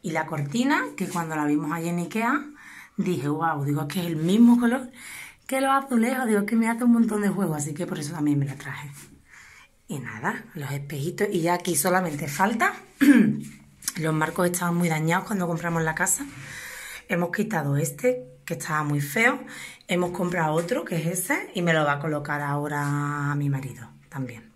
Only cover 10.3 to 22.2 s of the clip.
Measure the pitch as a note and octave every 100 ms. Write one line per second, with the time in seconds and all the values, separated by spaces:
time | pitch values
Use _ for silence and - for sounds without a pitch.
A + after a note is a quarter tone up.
10.3 | G#3+ - - C#3 C#3+ C#3+ D3 D3 F3 G#3
11.3 | G3 E3 F3 F3 D#3 F#3 F3+ F3+ D3 D#3
12.3 | - G3 A#3+ F#4 G4 - - C#4 B3 G3
13.3 | - - - - - - - D#3 D#3 D#3
14.3 | E3 F3 F3 F3 E3+ F3 D#3 D#3+ F3 F#3+
15.3 | G3+ F3 E3 E3+ E3 D#3+ D#3+ F3+ - C#4
16.3 | - - - - - - - - F3 F3
17.3 | F3+ G#3+ E3+ C#3+ C#3 D#3+ - B3 B3+ -
18.3 | - - E3 - D#3 D3 D3 C#3+ A3+ A#3
19.3 | C#4 - - - - - F3+ F3+ F3+ F3+
20.3 | F3 D#3 D#3 E3+ B3+ F4 E3+ D#3 F3 -
21.3 | D#4+ G4 G3+ F3 D#3+ D3 C#3+ D#3+ D3+